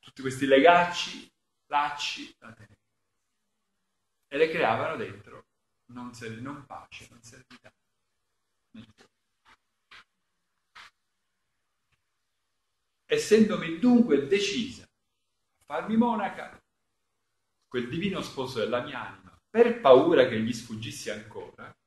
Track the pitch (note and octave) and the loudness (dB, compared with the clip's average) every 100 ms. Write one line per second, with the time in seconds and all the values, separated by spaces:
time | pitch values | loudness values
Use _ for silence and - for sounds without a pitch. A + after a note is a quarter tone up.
0 | - - C3 C3 C#3 C3+ D#3 F3 F3 - | -20 -10 -8 -4 4 8 8 6 4 -4
1 | - - - _ _ _ _ D3 D3 - | -8 -10 -18 _ _ _ _ -4 -4 -4
2 | - - - _ A2+ A2 - _ _ _ | -8 -10 -14 _ -20 -20 -20 _ _ _
3 | _ _ _ _ _ _ _ _ _ _ | _ _ _ _ _ _ _ _ _ _
4 | _ _ _ C#3 D#3+ E3 B2 A2+ D#3 D#3 | _ _ _ 0 0 2 0 0 -2 -6
5 | G2 - - - _ _ _ _ _ B2 | -10 -12 -20 -20 _ _ _ _ _ -18
6 | B2 A2+ A#2 A2 C3 C#3+ C3+ - - - | -16 -14 -14 -14 -14 -14 -16 -20 -18 -20
7 | - A#2+ - - _ - - _ _ _ | -20 -20 -20 -20 _ -20 -20 _ _ _
8 | _ _ _ _ _ _ _ - - _ | _ _ _ _ _ _ _ -20 -20 _
9 | - _ _ _ _ _ _ _ _ - | -20 _ _ _ _ _ _ _ _ -20
10 | _ _ _ _ _ _ _ - - _ | _ _ _ _ _ _ _ -20 -20 _
11 | _ _ _ _ _ _ _ _ _ _ | _ _ _ _ _ _ _ _ _ _
12 | _ _ _ _ _ _ _ _ _ _ | _ _ _ _ _ _ _ _ _ _
13 | _ D3+ - G#3+ G#3 E3+ D#3+ E3 B3 A#3+ | _ -4 2 4 4 0 -6 -2 2 4
14 | - C#3 - G3+ G3+ C3+ G2 - - _ | 4 0 0 -2 -2 -4 -8 -12 -20 _
15 | _ _ _ _ _ _ _ D3 F3 A3 | _ _ _ _ _ _ _ -10 -2 0
16 | A#3+ A3 G3 - - - _ _ _ _ | 2 0 -4 -8 -16 -18 _ _ _ _
17 | _ _ _ _ _ _ _ B2 A#2+ D#3+ | _ _ _ _ _ _ _ -8 -6 -4
18 | G3 E3+ - - B2+ A#2+ G#2+ B2 B2 C3 | -4 -6 -10 -10 -8 -6 -4 -4 -6 -12
19 | G#2 G#2 - _ _ A3 A#3 A#3 C#3 C3 | -12 -16 -20 _ _ 2 2 4 8 8
20 | E3 D#3 B2 A2 A2+ B2+ - A2 - - | 8 4 4 2 -4 -6 -8 -12 -10 -10
21 | A2+ G#2+ G#2+ G#2 - - B2+ - | -10 -12 -12 -16 -18 -18 -20 -20